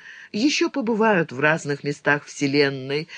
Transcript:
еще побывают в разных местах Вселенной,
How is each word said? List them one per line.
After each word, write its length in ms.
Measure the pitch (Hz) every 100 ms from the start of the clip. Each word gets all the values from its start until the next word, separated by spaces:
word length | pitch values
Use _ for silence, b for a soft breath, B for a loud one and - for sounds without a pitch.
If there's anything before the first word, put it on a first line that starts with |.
| B B B
еще 380 | 208 285 - 339
побывают 640 | 277 220 214 220 190 160
в 80 | 123
разных 420 | 151 160 143 143
местах 400 | 147 147 143 143
Вселенной, 840 | - - 139 143 139 139 135 147 165